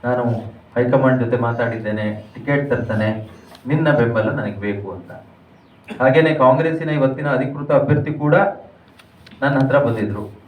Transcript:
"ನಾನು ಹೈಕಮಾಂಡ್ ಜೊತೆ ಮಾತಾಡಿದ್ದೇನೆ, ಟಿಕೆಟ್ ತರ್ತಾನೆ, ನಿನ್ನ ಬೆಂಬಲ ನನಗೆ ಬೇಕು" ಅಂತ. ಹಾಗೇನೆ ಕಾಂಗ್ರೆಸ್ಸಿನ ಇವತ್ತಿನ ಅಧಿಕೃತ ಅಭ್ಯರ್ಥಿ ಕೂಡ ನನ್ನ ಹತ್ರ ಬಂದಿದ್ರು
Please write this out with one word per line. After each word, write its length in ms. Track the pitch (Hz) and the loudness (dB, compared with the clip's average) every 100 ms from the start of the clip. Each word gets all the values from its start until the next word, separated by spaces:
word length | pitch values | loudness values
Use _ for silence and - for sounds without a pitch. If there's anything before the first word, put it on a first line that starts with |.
"ನಾನು 200 | 123 123 123 107 - - - 120 | -2 -2 -2 -4 -6 -18 -8 -2
ಹೈಕಮಾಂಡ್ 480 | 127 135 131 127 | 2 2 2 2
ಜೊತೆ 120 | 113 120 | 0 -2
ಮಾತಾಡಿದ್ದೇನೆ, 880 | 117 117 117 113 107 107 107 104 - | -2 -2 -4 -4 -6 -4 -4 -6 -12
ಟಿಕೆಟ್ 360 | - 110 143 143 | -14 -4 -2 0
ತರ್ತಾನೆ, 580 | 120 113 107 107 110 - - - - 123 | -4 -2 -2 -2 -4 -8 -18 -20 -16 -2
ನಿನ್ನ 240 | 151 156 | 0 2
ಬೆಂಬಲ 400 | 123 117 110 110 | 2 2 0 -2
ನನಗೆ 300 | - 107 101 | -2 -6 -6
ಬೇಕು" 300 | 101 101 95 | -6 -6 -8
ಅಂತ. 200 | 87 - - - - _ - _ _ - 214 | -12 -14 -20 -20 -20 _ -20 _ _ -18 0
ಹಾಗೇನೆ 320 | 131 160 156 | 4 4 4
ಕಾಂಗ್ರೆಸ್ಸಿನ 560 | 151 127 131 160 160 151 | 4 4 6 2 -2 -2
ಇವತ್ತಿನ 380 | 147 131 131 143 | 0 0 0 -2
ಅಧಿಕೃತ 440 | 127 127 147 - | -2 -2 -6 0
ಅಭ್ಯರ್ಥಿ 400 | 143 - 147 151 | 0 4 0 0
ಕೂಡ 220 | 147 147 170 196 - - - _ _ - _ - - | -2 2 4 2 -2 -16 -20 _ _ -20 _ -20 -4
ನನ್ನ 160 | 139 139 | 0 2
ಹತ್ರ 200 | 131 143 | 4 4
ಬಂದಿದ್ರು 540 | 117 113 104 101 - - | 2 0 -4 -6 -10 -16